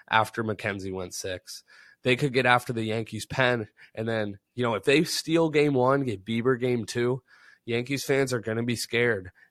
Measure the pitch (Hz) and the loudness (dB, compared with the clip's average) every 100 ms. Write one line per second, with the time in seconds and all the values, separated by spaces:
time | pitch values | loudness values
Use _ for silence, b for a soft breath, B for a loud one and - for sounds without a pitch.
0 | b 110 107 - 110 101 107 98 95 92 | b 2 2 -2 -4 -4 -4 -4 -6 -6
1 | 90 - 95 90 - - _ B B B | -8 -8 -8 -8 -10 -18 _ B B B
2 | 127 127 143 123 123 123 - 113 110 113 | 0 2 2 2 4 4 2 -4 -2 -2
3 | 107 107 - - 123 120 104 _ B - | -4 -8 -6 0 2 2 -4 _ B -8
4 | 113 113 104 98 _ - 120 104 - 147 | -2 -2 -2 -6 _ -4 -2 0 2 4
5 | 170 - - 165 165 147 147 131 123 139 | 2 -2 0 2 2 2 2 4 4 2
6 | 127 98 92 113 123 120 127 120 104 120 | 0 -6 -4 -2 0 0 0 -2 -2 -2
7 | 120 131 _ b b b - 117 123 139 | 0 -2 _ b b b -4 -4 -2 -4
8 | - 135 131 123 110 110 120 117 - 117 | 0 0 2 -2 -2 -2 -2 -2 -2 0
9 | 120 104 92 - b | 2 0 -6 -20 b